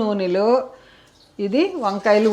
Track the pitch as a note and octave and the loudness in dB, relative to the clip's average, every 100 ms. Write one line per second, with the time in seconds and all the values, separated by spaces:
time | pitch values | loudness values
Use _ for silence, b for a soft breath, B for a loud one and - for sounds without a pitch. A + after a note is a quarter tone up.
0 | G#3+ G3+ F3+ F#3 A3+ C4 B3+ b b b | 2 -2 -2 0 2 0 -2 b b b
1 | b b _ - G3+ B3+ F#4+ F4+ G#3 G3+ | b b _ -8 -4 0 -2 -2 -6 -2
2 | A3 G#3 A3 | 2 4 4